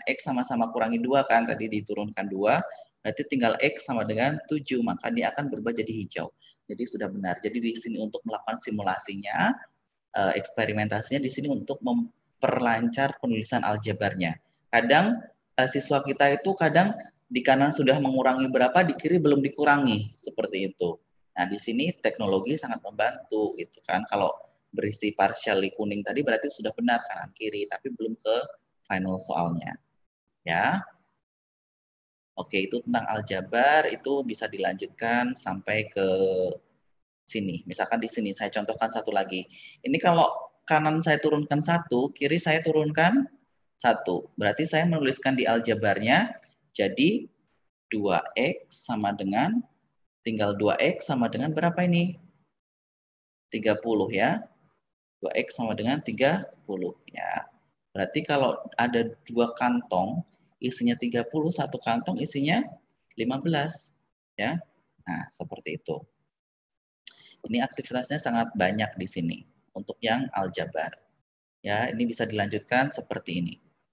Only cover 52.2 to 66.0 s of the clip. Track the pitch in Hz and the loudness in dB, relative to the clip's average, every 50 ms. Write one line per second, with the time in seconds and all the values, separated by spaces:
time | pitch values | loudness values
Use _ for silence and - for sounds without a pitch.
52.2 | - _ _ _ _ _ _ _ _ _ _ _ _ _ _ _ _ _ _ _ | -16 _ _ _ _ _ _ _ _ _ _ _ _ _ _ _ _ _ _ _
53.2 | _ _ _ _ _ _ 113 110 107 110 104 - - 117 110 104 95 - 95 95 | _ _ _ _ _ _ -8 0 2 2 2 2 2 0 2 2 2 0 2 2
54.2 | 113 147 202 226 - - _ _ _ _ _ _ _ _ _ _ _ _ _ _ | 2 2 2 -2 -4 -10 _ _ _ _ _ _ _ _ _ _ _ _ _ _
55.2 | 98 - - 120 - - - - 117 110 104 98 107 120 143 156 - 117 107 110 | -8 -2 -2 -2 -4 -4 -6 -6 -4 -4 -2 -2 -2 -2 -2 -2 -4 -6 0 2
56.2 | 131 147 180 196 - - - - _ 104 95 92 90 85 - - _ - - 87 | 2 2 2 0 -4 -8 -16 -16 _ -8 -6 -4 -6 -6 -8 -12 _ -16 -12 -10
57.2 | 87 90 90 - - - _ _ _ _ _ _ _ _ - 98 95 - - 151 | -8 -6 -6 -6 -8 -10 _ _ _ _ _ _ _ _ -4 -4 -4 -2 -2 -4
58.2 | - - 147 139 131 120 - - - - - - 120 123 120 117 117 113 - - | 0 0 2 2 2 2 0 -4 -8 -6 0 0 0 2 2 0 0 0 -4 -12
59.2 | _ - 117 117 117 117 - - 123 123 120 123 - - 92 90 92 107 143 175 | _ -2 2 2 2 2 0 0 0 0 0 0 -2 0 0 0 0 0 -2 -6
60.2 | - - _ _ _ _ _ _ - 127 - - 120 120 120 - 123 120 120 120 | -6 -8 _ _ _ _ _ _ -6 -6 -4 0 0 0 0 0 -2 -2 0 -2
61.2 | 113 - 156 156 151 170 - 151 139 139 139 - - 117 117 123 - 175 185 - | -2 -2 -2 -2 -2 0 -2 -2 -4 -4 -6 -4 -2 0 0 0 0 -2 -4 -4
62.2 | 151 - - 139 139 156 196 247 294 - - - _ _ _ _ _ _ _ 113 | -4 -4 -2 -2 0 2 2 2 0 -4 -10 -18 _ _ _ _ _ _ _ -4
63.2 | 113 123 135 139 156 165 160 143 147 160 - - - - _ _ _ _ _ _ | -2 -2 -2 -2 -2 0 0 0 0 -2 -6 -10 -18 -20 _ _ _ _ _ _
64.2 | _ _ _ - 104 131 170 165 - - _ _ _ _ _ _ _ - 82 82 | _ _ _ -4 -4 -2 -2 -4 -8 -12 _ _ _ _ _ _ _ -8 -8 -8
65.2 | - - - - 87 - - - - 78 82 - - 82 76 - | -8 -10 -12 -14 -12 -12 -12 -12 -10 -10 -10 -8 -6 -8 -8 -8